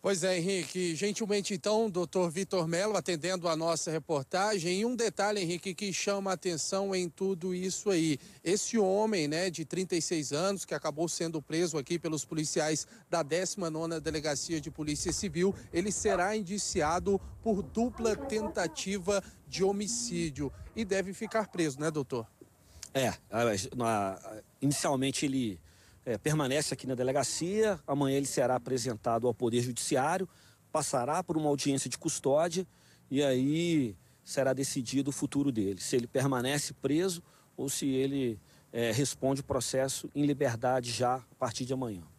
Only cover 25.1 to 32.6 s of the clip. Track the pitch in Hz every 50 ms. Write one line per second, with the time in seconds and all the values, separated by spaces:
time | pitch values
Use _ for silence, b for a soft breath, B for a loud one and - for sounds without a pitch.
25.1 | 131 - - 143 135 135 123 110 95 85 b b b b b b b b _ 131
26.1 | 117 104 - 156 151 156 147 123 131 151 147 - 139 - - 127 131 117 123 127
27.1 | 135 143 127 - - - 160 175 196 214 220 214 196 165 - - 143 143 143 135
28.1 | 135 139 143 127 - - 135 120 127 123 120 - 127 127 117 131 117 104 - 120
29.1 | 117 117 117 123 113 - 123 120 110 120 120 127 120 - - - 151 131 131 151
30.1 | 175 190 190 - b b b b b b b _ - 156 143 - - 131 120 131
31.1 | 151 175 180 - 156 156 156 147 143 139 - 147 135 135 - 131 123 - - 165
32.1 | - - - 143 135 147 165 175 160 185